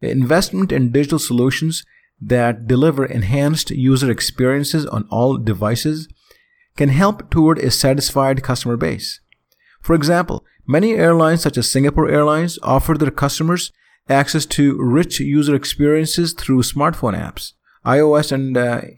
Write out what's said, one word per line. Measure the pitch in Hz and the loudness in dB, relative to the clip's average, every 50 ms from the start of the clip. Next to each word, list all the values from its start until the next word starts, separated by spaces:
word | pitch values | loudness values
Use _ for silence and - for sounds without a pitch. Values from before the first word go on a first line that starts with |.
investment | - - - 131 127 120 156 175 196 - - 190 190 185 | -6 -4 -2 0 0 2 2 0 0 -2 -2 -2 -2 0
in | - 139 131 120 | 0 0 0 2
digital | 120 139 147 143 170 151 | 2 0 0 0 -2 -4
solutions | - - 127 120 123 135 131 - 160 160 160 - - _ _ _ _ _ _ - | -2 -2 0 0 2 0 0 -2 -2 -4 -4 -6 -10 _ _ _ _ _ _ -12
that | - 104 123 120 120 120 117 117 117 110 | -4 0 0 2 2 0 -2 -2 -2 0
deliver | 127 123 143 165 156 139 135 | 2 4 4 2 2 0 -2
enhanced | - - 156 98 92 123 139 143 147 160 160 - - | -2 -2 -4 -2 -2 0 0 0 0 0 -2 -4 -6
user | 170 143 127 131 135 127 135 131 | -4 0 2 2 2 2 2 0
experiences | 113 - - - - - 127 127 135 143 143 143 - 160 147 - | 0 -2 -4 -8 -4 0 0 0 2 0 -2 -2 -2 -2 -4 -2
on | - 110 104 - | -4 -6 -6 -4
all | - 110 120 131 135 127 | -2 0 0 0 0 0
devices | 117 110 107 87 104 104 117 117 - 156 156 156 160 - - _ _ _ _ _ _ _ _ _ _ _ - - | -2 -4 -2 -2 -2 -2 -2 -2 -2 -4 -6 -6 -8 -16 -20 _ _ _ _ _ _ _ _ _ _ _ -4 0
can | 143 143 | 2 2
help | 135 143 196 202 208 - - - | 4 4 2 2 0 -2 -6 -2
toward | - 170 156 156 160 - | 2 4 4 4 4 2
a | - 131 | 0 -2
satisfied | - - - 135 135 139 135 - - 139 135 135 135 135 - | -2 0 2 0 0 0 -2 -2 0 0 0 0 0 -2 -2
customer | - 127 123 - 120 120 117 | -4 -4 -4 -4 -4 -4 -2
base. | - 82 - - - - - - _ _ _ _ _ _ _ _ _ _ _ _ | -2 -4 -4 -6 -8 -12 -12 -14 _ _ _ _ _ _ _ _ _ _ _ _
For | - - 165 | -2 0 2
example, | 160 143 151 170 175 180 175 123 - _ _ _ _ _ - | 2 2 2 0 0 -2 -4 -6 -10 _ _ _ _ _ 0
many | 127 160 202 226 220 | 0 2 2 2 2
airlines | 220 160 165 170 165 160 156 165 165 | 2 4 4 4 4 4 4 2 2
such | - 156 139 - | 0 -2 -2 -2
as | 117 - | -2 0
Singapore | - 131 139 143 143 160 156 - | 0 2 2 2 2 2 2 2
Airlines | 156 147 147 151 151 156 170 175 165 - - | 2 2 2 2 2 0 -2 -4 -6 -6 -2
offer | - 123 156 - - 160 143 | 0 0 2 2 0 0 0
their | 151 139 | 0 -2
customers | - - 139 139 - - 156 160 175 175 - - _ _ _ _ _ _ _ - | -2 -2 -4 -4 -2 -2 -2 -2 -2 -2 -4 -8 _ _ _ _ _ _ _ 0
access | 135 139 143 - - 160 - - | 0 0 0 0 -2 -4 -4 -2
to | - - 143 139 131 - | 0 2 2 2 2 0
rich | - 123 120 151 180 - - - | 0 0 2 2 0 0 -2 -6
user | 135 143 143 151 147 147 147 | -4 0 0 2 2 2 0
experiences | 135 139 - - - 143 147 151 156 160 156 - - 170 165 - | 0 -2 -4 -4 0 2 2 2 2 0 -2 -2 -2 -2 -4 -4
through | - - - 131 127 120 | -8 -2 0 2 2 2
smartphone | - - 139 143 165 160 - - 117 98 | 0 -2 -2 -2 -2 -2 -2 -4 -4 -4
apps, | - 82 - - - - - - _ _ _ _ _ - | -4 -8 -10 -12 -14 -16 -16 -18 _ _ _ _ _ -2
I | 120 127 143 | 0 2 4
O | 151 151 147 | 4 4 4
S | 147 151 - | 2 2 0
and, | 139 135 135 131 127 123 | -2 -2 -2 -2 0 0
uh, | 123 120 120 120 - - - | 0 0 -2 -4 -6 -10 -12